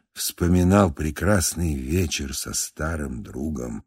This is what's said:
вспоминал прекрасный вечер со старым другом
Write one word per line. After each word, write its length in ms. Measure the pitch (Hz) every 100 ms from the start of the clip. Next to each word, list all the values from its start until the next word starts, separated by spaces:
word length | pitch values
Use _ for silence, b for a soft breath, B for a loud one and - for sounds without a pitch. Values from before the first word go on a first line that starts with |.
| _
вспоминал 800 | - - - 87 90 90 101 92
прекрасный 800 | 71 76 73 87 101 - 80 85
вечер 580 | 71 64 90 90 - 69
со 220 | - -
старым 680 | - - - 78 82 69 62
другом 600 | - 64 78 69 62 55